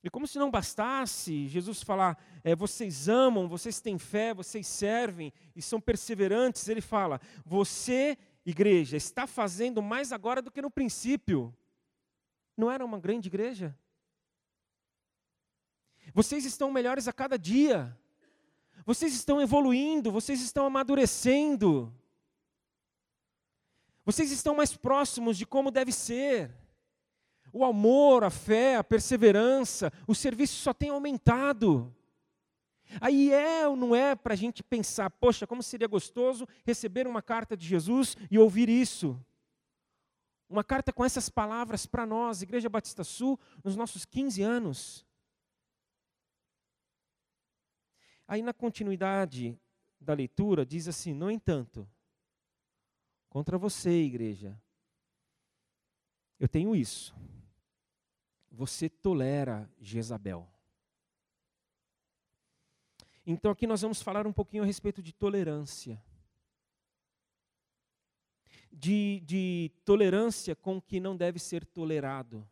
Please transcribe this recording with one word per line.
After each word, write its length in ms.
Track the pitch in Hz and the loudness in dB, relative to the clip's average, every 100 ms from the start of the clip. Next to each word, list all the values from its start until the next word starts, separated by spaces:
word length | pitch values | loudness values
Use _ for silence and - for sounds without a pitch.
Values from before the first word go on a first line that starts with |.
E 60 | 175 | -8
como 160 | 247 285 | -8 -8
se 100 | 285 | -2
não 140 | 285 | 0
bastasse 960 | 226 - - 226 269 262 - - 156 139 | 0 -4 -4 -2 -2 -4 -6 -6 -4 -4
Jesus 340 | 160 180 208 | -6 -6 -10
falar, 400 | - 190 185 165 - 165 | -4 2 2 0 -12 -8
é, 140 | 160 165 | 0 0
"Vocês 520 | 202 - 214 135 151 | 0 -6 -8 -4 2
amam, 400 | 233 262 220 180 | 4 6 4 -2
vocês 320 | 170 233 - | -6 -8 -8
têm 180 | 226 185 | -6 -6
fé, 360 | - 208 226 | -4 -4 -2
vocês 320 | 202 180 214 180 | -6 -10 -10 -10
servem 680 | - 202 226 240 170 151 - _ | -4 -2 0 -2 -6 -12 -14 _
e 80 | - | -14
são 180 | - 220 | -6 -4
perseverantes", 840 | - 220 - 208 196 214 254 - 190 | -2 -2 -2 0 2 2 2 0 -4
ele 140 | 226 | -6
fala, 400 | - 214 185 135 - - | -2 -2 -2 -4 -8 -20
"Você, 720 | - 190 202 - - 254 285 277 _ _ | -4 0 0 -2 -2 2 2 -2 _ _
igreja, 520 | 170 160 202 185 139 147 | -8 2 6 6 4 -4
está 320 | - - 262 | -6 -6 -6
fazendo 520 | - 208 180 240 220 | -2 -4 -2 -2 -2
mais 300 | 208 240 277 | -4 -4 -4
agora 320 | 233 208 254 | -6 -4 -4
do 80 | 254 | -4
que 100 | - | -8
no 120 | 277 | -8
princípio." 840 | - 254 - 240 277 - 156 117 - _ _ _ _ _ _ _ _ _ - | -2 -4 -2 -2 -2 0 -2 -2 -12 _ _ _ _ _ _ _ _ _ -2
Não 120 | 226 | -2
era 160 | 262 | -2
uma 140 | 247 214 | -6 -6
grande 300 | 170 233 185 | -4 -4 -4
igreja? 500 | 190 233 220 175 135 _ _ _ _ _ _ _ _ _ _ _ _ _ _ _ _ _ _ _ _ _ _ - | -4 -4 -6 -10 -10 _ _ _ _ _ _ _ _ _ _ _ _ _ _ _ _ _ _ _ _ _ _ -4
"Vocês 320 | 185 220 294 | 0 2 0
estão 280 | 262 - 277 | -6 -4 -2
melhores 340 | 269 247 269 233 | 0 -2 -2 -6
a 60 | |
cada 260 | - 269 254 | -6 -4 -4
dia. 580 | 165 247 294 208 123 120 _ _ _ _ _ _ _ - | 2 4 4 2 -2 -12 _ _ _ _ _ _ _ -14
Vocês 300 | 196 240 320 | -4 -2 0
estão 260 | 247 - 285 | -4 0 2
evoluindo, 680 | 269 285 269 247 285 311 226 | 4 4 4 2 0 0 -2
vocês 300 | 202 - 269 | -4 -2 -4
estão 260 | 254 - 277 | -4 -2 0
amadurecendo. 1300 | 269 262 277 247 - 254 277 302 269 196 147 117 120 _ _ _ _ _ _ _ _ _ _ _ _ _ _ _ _ _ _ _ _ | 0 0 4 4 4 4 4 4 2 4 2 -2 -14 _ _ _ _ _ _ _ _ _ _ _ _ _ _ _ _ _ _ _ _
Vocês 280 | - 214 302 | -2 0 0
estão 240 | 269 311 294 | 0 0 2
mais 200 | 294 - | 2 0
próximos 640 | 254 269 285 - 233 190 | 0 2 2 -2 -2 -2
de 80 | - | 0
como 240 | 269 277 | 0 2
deve 220 | 262 262 | 0 0
ser." 680 | - - 240 277 240 135 120 - _ _ _ _ _ _ _ - | -4 -4 -2 0 0 -2 -12 -20 _ _ _ _ _ _ _ -14
O 120 | 240 262 | 0 2
amor, 580 | 214 214 262 294 254 | 6 6 8 10 8
a 60 | 202 | 6
fé, 460 | - - 220 262 247 | -2 2 4 4 2
a 80 | |
perseverança, 1080 | - 214 - 247 220 202 233 269 247 - 170 - - | 2 2 2 6 8 8 6 4 0 -2 -6 -6 -2
o 60 | |
serviço 400 | 220 277 226 277 | 0 0 0 -2
só 180 | - - | 0 -4
tem 160 | 240 294 | -2 -2
aumentado. 1040 | 285 285 262 - 240 277 240 214 143 120 - _ _ _ _ _ _ _ _ _ 214 | -2 -2 2 4 4 2 2 4 4 0 -14 _ _ _ _ _ _ _ _ _ -4
Aí 320 | 240 277 277 | 2 4 6
é 380 | 277 302 330 302 | 6 4 2 2
ou 80 | 269 | 2
não 180 | 247 | 2
é 200 | 233 277 269 | 4 4 0
pra 180 | 233 | -2
gente 280 | 202 226 - | -2 -2 -6
pensar, 480 | - 240 208 - 196 | -6 -4 -2 -4 -4
"Poxa, 360 | _ 247 226 202 | _ 4 4 -2
como 160 | 240 | -8
seria 240 | 233 240 220 | -8 -4 0
gostoso 640 | 202 - - 247 247 247 _ | 0 -2 -2 0 0 -8 _
receber 420 | - 233 220 190 254 | -4 -2 -2 -4 -2
uma 140 | 233 | -4
carta 340 | - 226 226 | -4 -6 -4
de 120 | 202 165 | -8 0
Jesus 500 | 180 160 247 262 - 190 | 0 2 2 2 -2 4
e 80 | 208 | 10
ouvir 320 | 220 196 233 | 10 10 4
isso?" 520 | 233 254 - 156 127 - _ _ _ _ _ _ _ _ _ _ _ _ | 4 2 0 -4 -4 -12 _ _ _ _ _ _ _ _ _ _ _ _
Uma 160 | 202 | -4
carta 300 | 208 269 269 | -2 -2 -2
com 100 | - | 0
essas 240 | 254 254 - | 0 0 -4
palavras 560 | - 214 226 233 214 | -4 -4 -4 -4 -6
pra 220 | - 254 226 | -4 -6 -4
nós, 340 | 220 233 196 | -2 -2 -4
Igreja 300 | 185 240 226 | -4 -4 -2
Batista 340 | 208 - - | -4 -6 -10
Sul, 340 | 170 - 254 269 _ - | -10 -4 -2 -2 _ -10
nos 140 | 196 196 | -6 -6
nossos 300 | 233 185 - | -6 -10 -8
quinze 340 | 254 269 190 | -4 -4 -2
anos. 640 | 202 240 202 131 - - _ _ _ _ _ _ _ _ _ _ _ _ _ _ _ _ _ _ _ _ _ _ _ _ _ _ _ _ _ _ _ _ - | 0 0 -2 -6 -12 -18 _ _ _ _ _ _ _ _ _ _ _ _ _ _ _ _ _ _ _ _ _ _ _ _ _ _ _ _ _ _ _ _ -8
Aí 140 | 208 | -6
na 140 | 233 | -4
continuidade 1080 | 233 240 - 208 185 190 196 185 131 120 120 _ _ _ _ | -4 -6 -4 -6 -2 -2 0 -2 -4 -8 -8 _ _ _ _
da 140 | 147 | -4
leitura 500 | 147 127 - 208 175 | -2 -2 -2 2 2
diz 240 | 127 160 165 | 0 -4 -8
assim, 240 | 156 175 | -8 -8
"No 180 | 143 180 | -4 -4
entanto, 560 | 220 - 151 117 - 101 _ _ _ _ _ _ _ _ _ _ _ _ _ _ | -2 -2 -2 -4 -14 -18 _ _ _ _ _ _ _ _ _ _ _ _ _ _
contra 300 | 135 147 180 | -8 -4 -2
você, 320 | 202 - 180 | -4 -2 0
igreja, 680 | 170 151 123 113 98 101 104 _ _ _ _ _ _ _ _ _ _ _ _ _ _ _ _ _ _ | 2 0 -2 -6 -8 -14 -16 _ _ _ _ _ _ _ _ _ _ _ _ _ _ _ _ _ _
eu 80 | 131 | -2
tenho 260 | 156 196 | 0 0
isso. 400 | 214 113 - - - - - - _ _ _ _ _ _ _ _ _ _ | 0 -2 -8 -16 -20 -20 -20 -20 _ _ _ _ _ _ _ _ _ _
Você 320 | 113 131 - 160 | -12 -10 -6 -8
tolera 800 | _ 196 165 131 143 131 107 104 _ | _ -2 0 0 -2 -4 -6 -12 _
Jezabel." 640 | 101 113 113 113 101 87 90 _ _ _ _ _ _ _ _ _ _ _ _ _ _ _ _ _ _ _ _ _ _ _ _ _ - _ - | -10 -8 -8 -8 -8 -10 -14 _ _ _ _ _ _ _ _ _ _ _ _ _ _ _ _ _ _ _ _ _ _ _ _ _ -20 _ -8
Então 240 | 165 208 | -2 -2
aqui 160 | 202 233 | 0 -2
nós 140 | 214 | -2
vamos 220 | 220 214 | -2 -6
falar 240 | - 196 214 | -6 -4 -4
um 60 | |
pouquinho 300 | 202 196 214 | -4 -6 -2
a 40 | 202 | -4
respeito 340 | 196 208 202 | -2 -6 -8
de 100 | 165 | -14
tolerância. 920 | - 202 202 165 151 143 - 127 110 _ - _ _ _ _ _ _ _ _ _ _ _ _ _ _ _ _ _ _ _ _ _ _ _ - _ | -6 -2 -2 -4 -6 -10 -14 -14 -16 _ -20 _ _ _ _ _ _ _ _ _ _ _ _ _ _ _ _ _ _ _ _ _ _ _ -20 _
De, 500 | 156 147 208 202 202 | -8 -2 0 0 -4
de 480 | 156 185 185 175 160 _ - | -4 -4 -2 -2 -6 _ 0
tolerância 680 | 202 196 190 226 - - | 4 4 4 0 -4 -8
com 220 | 156 190 190 | -8 -8 -8
o 60 | |
que 180 | _ 190 | _ -8
não 160 | 185 185 | -6 -4
deve 220 | 175 175 | -4 -4
ser 260 | - 170 | -10 -10
tolerado. 800 | - 175 160 156 139 135 117 113 104 | -10 -10 -6 -4 -6 -10 -12 -18 -18